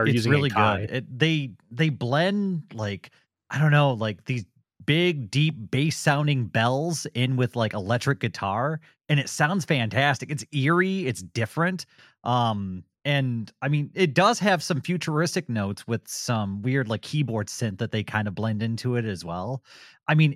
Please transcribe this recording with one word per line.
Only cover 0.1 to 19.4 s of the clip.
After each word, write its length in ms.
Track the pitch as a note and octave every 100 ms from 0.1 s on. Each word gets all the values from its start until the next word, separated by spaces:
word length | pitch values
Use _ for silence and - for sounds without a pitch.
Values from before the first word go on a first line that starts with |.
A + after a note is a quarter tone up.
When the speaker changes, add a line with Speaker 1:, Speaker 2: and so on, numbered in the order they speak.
Speaker 2:
using 180 | A#2 A2+
in 40 | C#3+
Speaker 1:
really 140 | C#3
Speaker 2:
Kai. 300 | A2 G#2 G2
Speaker 1:
good. 100 | G#2
It, 280 | B2+ B2 B2+
they, 340 | D#3+ D#3 C3+ - -
they 180 | A#2+ D#3+
blend, 760 | A#2 A#2+ C#3 F3+ G3+ G3 E3+ -
like, 360 | A2+ G#2 G2 - _ _ _ -
I 100 | C3
don't 120 | D3+
know, 220 | D3 C#3+
like, 340 | A#2 A2 F#2 -
these 180 | B2 G2 _ _ _
big, 460 | - D#3 F3+ D3+ G#2+
deep 400 | C#3 D3+ B2+ G#2
bass 260 | C3 D#3+ -
sounding 500 | - C#3+ D3 C#3 A2
bells 600 | A2+ A#2 C3+ E3 D#3 -
in 220 | A#2+ B2+ C3
with, 200 | B2 A#2+
like, 160 | A2
electric 480 | G#2 F#2 A#2 C#3 C#3
guitar, 600 | A2+ - G2 G#2 C#3 D#3+ - _ -
and 100 | D3
it 100 | B2
sounds 360 | - D3+ F#3+
fantastic. 680 | - C#3+ A2 B2 C#3+ C3+ C3+
It's 140 | C3+ -
eerie, 540 | D3 C3+ F3 F#3+ F#3+ C#3
it's 160 | F#2
different. 640 | F#2 A#2 A2+ - E3+ F#3 - _ - _
Um, 600 | - B2 A#2+ G#2 G2 F#2 - _
and 480 | D3 C#3+ C3 A#2 G#2 -
I 60 | C#3
mean, 220 | D3 C#3+
it 180 | - F3+
does 260 | C3 G3+ A#3+
have 240 | G3+ F3
some 180 | - C#3
futuristic 680 | - F3+ - D3+ E3+ F#3 -
notes 380 | A2+ G2 G2+ -
with 200 | A2+ -
some 540 | - - A#2 G2+ G2+
weird, 260 | A#2 C3+ A2
like, 140 | G#2+
keyboard 460 | - D3+ B2+ A2+ G#2
synth 300 | - A2+ G2
that 120 | A2+
they 120 | G#2+
kind 260 | G2+ G#2+ G#2+
of 60 |
blend 280 | F2+ A2 G#2+
into 340 | A2+ A2+ B2 A#2+
it 80 |
as 200 | A2+ F2+ E2+
well. 360 | F2